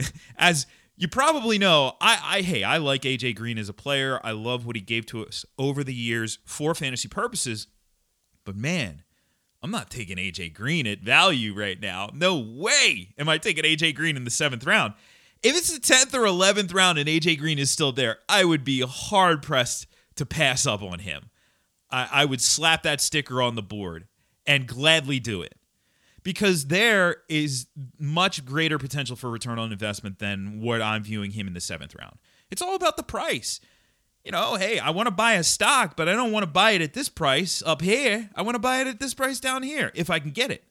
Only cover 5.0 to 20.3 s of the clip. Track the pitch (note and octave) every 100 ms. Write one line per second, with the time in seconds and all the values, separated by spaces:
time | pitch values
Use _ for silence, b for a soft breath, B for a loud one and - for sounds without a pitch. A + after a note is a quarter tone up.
5 | A2 A#2 G#2+ - - - C#3 C#3+ C3+ B2
6 | A#2 A#2 A2 - - - D3+ E3 C#3 B2
7 | - - A#3+ G#3+ C3 G#2+ - _ _ _
8 | _ _ _ _ - G2 C3+ F3 G2+ D2
9 | _ _ _ _ _ _ B2+ D3+ G2+ B2+
10 | F#2+ F2+ F#2+ F2 E2+ D#2+ A#2+ E3+ A#2 G#2
11 | G2+ C#3+ F#3+ C#3 A2 G2 G2+ F#2 G2+ F#2
12 | G2+ C#3+ F3+ E3+ A2 A#2+ G3+ C#4+ A#3 A#2+
13 | F#2 - D3+ D#3+ - D#3 D#3 D#3 D#3+ C3
14 | D#3+ C#3 A#2+ - D3+ A#2+ C#3 G#3 A#2 -
15 | b b b b A#3 E4 E4 D#4 - B3+
16 | C4 C4 G#3+ F3+ F#3+ G3+ F#3+ F#3 F#3 D#3
17 | D3 D#3+ E3 D#3 D#3 D3 C3+ - C#3+ B2+
18 | A#2+ G#2+ - G3 F3+ D#3+ C3 C3 B2+ -
19 | - G3+ F#3 D#3 D3 C3+ A#2+ - - b
20 | b - D3